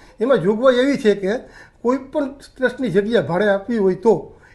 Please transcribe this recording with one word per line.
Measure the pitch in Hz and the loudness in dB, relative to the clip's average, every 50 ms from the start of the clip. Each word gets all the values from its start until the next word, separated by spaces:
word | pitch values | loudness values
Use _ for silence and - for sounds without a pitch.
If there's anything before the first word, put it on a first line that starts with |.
| - - - - | -20 -18 -10 -4
એમાં | 214 262 269 202 | 0 2 2 2
જોગવાઈ | 156 196 226 214 254 269 247 | 2 0 0 2 4 2 4
એવી | 247 254 285 277 | 4 2 0 0
છે | - - 214 202 | 0 2 0 0
કે | 202 196 185 214 262 - - - - - - _ _ - | 0 0 -4 -4 -4 -6 -12 -20 -20 -20 -20 _ _ -4
કોઈ | 233 262 | -2 -2
પણ | 269 262 - - 302 277 262 269 - - - _ | -2 -4 -6 -6 -4 -4 -4 -8 -14 -20 -20 _
ટ્રસ્ટની | - 254 254 254 - 262 220 | -4 -4 -4 -2 -2 -4 -2
જગ્યા | 156 202 202 214 240 208 151 | 0 0 0 0 0 0 0
ભાડે | 127 170 180 208 208 | 0 -2 0 0 0
આપવી | 196 196 196 - 240 220 | 0 -2 -2 -4 -2 0
હોય | 190 190 185 | 0 0 0
તો | 185 - 233 196 147 - - - - - - | 0 2 2 2 2 0 -10 -18 -20 -20 -20